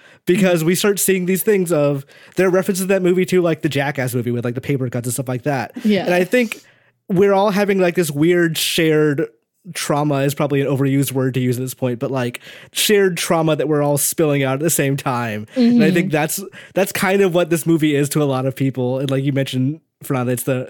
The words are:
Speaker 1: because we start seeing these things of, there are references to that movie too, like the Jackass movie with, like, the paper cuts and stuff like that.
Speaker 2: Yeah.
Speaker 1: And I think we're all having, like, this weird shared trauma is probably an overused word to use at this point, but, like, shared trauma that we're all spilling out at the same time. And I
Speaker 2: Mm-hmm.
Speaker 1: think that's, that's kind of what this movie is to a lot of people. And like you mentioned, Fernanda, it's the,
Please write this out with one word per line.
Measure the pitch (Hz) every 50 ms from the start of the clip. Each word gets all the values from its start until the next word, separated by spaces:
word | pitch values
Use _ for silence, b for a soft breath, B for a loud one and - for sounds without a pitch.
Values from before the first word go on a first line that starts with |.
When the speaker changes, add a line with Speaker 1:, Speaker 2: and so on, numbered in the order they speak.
| b b b b _
Speaker 1:
because | - 180 214 185 185 175 160 156
we | 170 185
start | - - 202 196 180
seeing | - 190 190 185 180
these | 175 190 175 -
things | 226 208 190 180 165
of, | 170 147 143 143 143 139 B B B B B B -
there | - 185 190
are |
references | 175 190 - 214 190 180 190
to | 185
that | 196 190
movie | 180 175 185 185 185
too, | - 185 185
like | 170 170 156 -
the | - 151
Jackass | 131 139 139 147 143 139 127 131 123
movie | 123 110 120
with, | 120 120 117
like, | 123 120
the | 120
paper | - - 143 123 131 117
cuts | 127 123 117
and | 127 120
stuff | - 123 131
like | 127 120 -
that. | 147 139 123 107 - - 240 -
Speaker 2:
Yeah. | 214 208 180 156
Speaker 1:
And | 175 180
I | 180 180
think | 175 247 254 240 214 - - b b b b b b b _ _ -
we're | 196 170 202 202
all | 196 190 202 214
having, | 180 202 208 196 196 190
like, | 180 175 170
this | 185 170 147
weird | 143 143 160 175 180 175 170 165 156 -
shared | - - - 180 160 160 151 151 151 151 143 156 160 - _ _ _ _ _ _ - 185 -
trauma | - - - 151 143 151 147 139 135
is | 139 143 139
probably | - 151 135 143 139
an | 139 131
overused | 143 127 139 135 135 143 139 -
word | 131 135 127 131 123
to | 131
use | 127 123 120 120
at |
this | 131 131 -
point, | - 131 123 120 113
but, | - 113
like, | 135 127 120 120 - B B B B B B B
shared | - - - - 208 202 196 190 170
trauma | - - - 175 165 160 160 151
that | 139 131 151
we're | 151 147
all | 147 147 143 143
spilling | - - - - 160 147 143 139
out | 135 131 135
at | 139
the | 156 170
same | - - 143 135 139
time. | 139 - 143 123 120 120 113 104 107 107 - -
And | 262 240 233 240 240
I | 202
Speaker 2:
Mm-hmm. | 190 180
Speaker 1:
think | 170 165 143
that's, | 147 147 156 156 - 196 196 - B B B B -
that's | 180 202 -
kind | - - 208 185 196 196
of | 196 185 165
what | 180 175 151
this | 170 160 -
movie | 160 165 156 156 151 143
is | 139 147 139
to | - 156
a | 147
lot | 139 131 127 131
of | 135 131
people. | - 135 135 - 131 123 123 135 131
And | 143 135
like | 135 135 135
you | 147
mentioned, | 131 139 135 - 127 127 127 139 156 165 _ _ _ _
Fernanda, | - - 139 127 123 123
it's | 123 120
the, | - 143 127 127 123